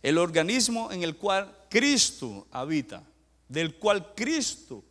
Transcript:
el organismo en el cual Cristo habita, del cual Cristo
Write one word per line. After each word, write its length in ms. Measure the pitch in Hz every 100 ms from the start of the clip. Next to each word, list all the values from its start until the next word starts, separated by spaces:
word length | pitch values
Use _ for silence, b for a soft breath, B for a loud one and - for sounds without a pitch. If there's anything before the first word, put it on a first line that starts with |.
el 160 | 131 160
organismo 720 | 175 165 160 247 240 233 226
en 120 | 190
el 120 | 170 151
cual 420 | 202 190 196 - -
Cristo 760 | 214 277 277 - - 123 98 -
habita, 500 | 127 139 156 131 101 - _ _ _ _
del 280 | 135 165 -
cual 380 | 214 202 175
Cristo 720 | - 247 320 247 - - 113 -